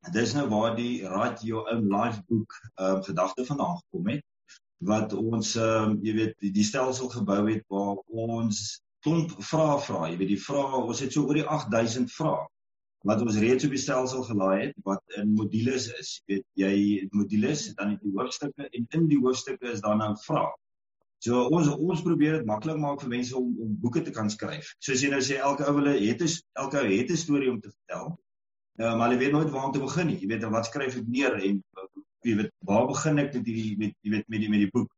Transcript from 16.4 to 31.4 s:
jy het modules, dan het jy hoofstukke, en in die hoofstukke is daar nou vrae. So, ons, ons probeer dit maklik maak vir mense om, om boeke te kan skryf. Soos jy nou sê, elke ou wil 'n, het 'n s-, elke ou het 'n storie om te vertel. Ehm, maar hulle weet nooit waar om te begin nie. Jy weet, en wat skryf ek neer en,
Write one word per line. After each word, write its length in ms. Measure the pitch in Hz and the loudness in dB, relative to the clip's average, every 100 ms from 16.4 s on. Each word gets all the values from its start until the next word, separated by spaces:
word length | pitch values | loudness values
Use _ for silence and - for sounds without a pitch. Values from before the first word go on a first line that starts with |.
| - - | -4 0
jy 160 | 98 98 101 101 | 2 4 4 2
het 140 | 95 101 | 0 0
modules, 440 | 98 107 120 151 - - | 2 2 2 0 -6 -6
dan 200 | 104 101 | -4 -4
het 80 | |
jy 80 | 101 98 | -4 -2
hoofstukke, 520 | 127 - 143 - 139 | -4 -4 -10 -10 -12
en 160 | 120 117 160 | -8 -4 2
in 100 | 165 | 4
die 80 | 143 | 6
hoofstukke 520 | 127 127 - 131 120 | 4 2 -4 -6 -6
is 80 | 113 | -4
daar 140 | 104 107 | 2 2
nou 140 | 107 101 | 2 -4
vrae. 280 | - 151 - - _ _ _ _ _ _ | -2 0 0 -6 _ _ _ _ _ _
So, 180 | 117 123 127 165 | 0 2 4 4
ons, 120 | 147 | 4
ons 320 | 143 165 180 | 2 0 0
probeer 360 | 175 156 151 160 | 0 4 4 2
dit 80 | 113 | 0
maklik 320 | 107 160 151 | -2 -2 -2
maak 240 | 143 143 | -2 -2
vir 80 | 131 | -4
mense 240 | 123 120 131 | -4 -2 -2
om, 100 | 123 110 | -2 -2
om 120 | 110 104 | -2 -2
boeke 200 | 113 - | 0 0
te 80 | - 113 | -2 -2
kan 160 | 104 | -4
skryf. 420 | - 95 76 - - | -2 -6 -8 -12 -12
Soos 200 | - 131 | -2 0
jy 80 | 139 | 2
nou 100 | 139 | 0
sê, 160 | 131 139 | 0 0
elke 280 | 139 139 143 | 0 0 2
ou 80 | 147 | 4
wil 80 | 143 | 4
'n, 80 | 135 | 4
het 200 | 104 117 | 2 2
'n 40 | 165 | 0
s-, 160 | - _ - | -2 _ -8
elke 200 | 135 143 | -2 0
ou 80 | 120 | 2
het 240 | 98 127 | 2 2
'n 80 | 170 | -2
storie 320 | 151 143 131 | 2 2 2
om 80 | 113 | -2
te 120 | 101 | -8
vertel. 440 | - _ 87 - 170 _ _ _ _ _ - | -20 _ -10 -8 -12 _ _ _ _ _ -4
Ehm, 220 | 117 113 | -2 2
maar 120 | 120 | 4
hulle 100 | 123 | 4
weet 120 | 139 | 4
nooit 180 | 147 151 | 2 2
waar 160 | 139 135 | 0 -2
om 60 | |
te 80 | 131 | -2
begin 280 | 127 156 165 | -2 0 0
nie. 120 | 92 | -2
Jy 80 | 98 | -2
weet, 160 | 113 | -4
en 80 | 110 | 0
wat 140 | 113 110 | -2 -2
skryf 300 | - 131 123 | -4 -4 -4
ek 100 | 110 | -4
neer 280 | 123 139 | 0 0
en, 260 | 101 | 2